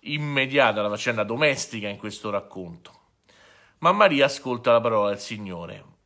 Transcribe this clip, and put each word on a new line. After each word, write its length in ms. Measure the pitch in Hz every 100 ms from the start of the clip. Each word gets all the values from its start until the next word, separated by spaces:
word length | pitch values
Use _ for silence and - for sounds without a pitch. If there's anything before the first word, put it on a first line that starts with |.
immediata, 800 | - 151 147 143 135 139 127 107
la 80 | 104
faccenda 340 | 104 127 117
domestica 640 | 104 117 151 135 - 113 104
in 100 | 101
questo 320 | 107 - 107
racconto. 600 | 101 - 95 90 85 - _ _ _ _ _ _ _ _ _
Ma 140 | 165
Maria 340 | 196 208 143 135
ascolta 460 | - 127 120 120
la 80 | 117
parola 300 | 117 110 101
del 100 | 101
Signore 640 | - 107 101 87 85 101 - _